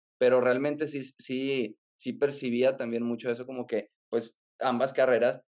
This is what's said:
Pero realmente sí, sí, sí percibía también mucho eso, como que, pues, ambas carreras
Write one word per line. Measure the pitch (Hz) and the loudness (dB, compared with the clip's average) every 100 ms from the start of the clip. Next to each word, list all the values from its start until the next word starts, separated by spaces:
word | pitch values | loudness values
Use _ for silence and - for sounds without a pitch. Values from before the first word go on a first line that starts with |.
| _ - | _ 2
Pero | 123 127 | 6 6
realmente | 123 127 147 147 151 | 6 2 0 -2 -4
sí, | 147 131 - | -6 -10 -12
sí, | - 131 135 135 107 - _ _ | -8 -4 -2 -2 -2 -6 _ _
sí | 127 | -10
percibía | 110 143 139 131 120 127 135 | -2 -2 -2 -2 2 2 0
también | 120 117 | -4 -4
mucho | 117 117 123 | -4 -4 -4
eso, | 120 127 | -6 -8
como | 131 120 | -10 -6
que, | 110 - _ _ | -4 -6 _ _
pues, | 117 113 - _ - | -4 -4 -12 _ -4
ambas | 131 120 135 | -2 0 0
carreras | 135 131 117 120 131 _ | 0 2 4 2 0 _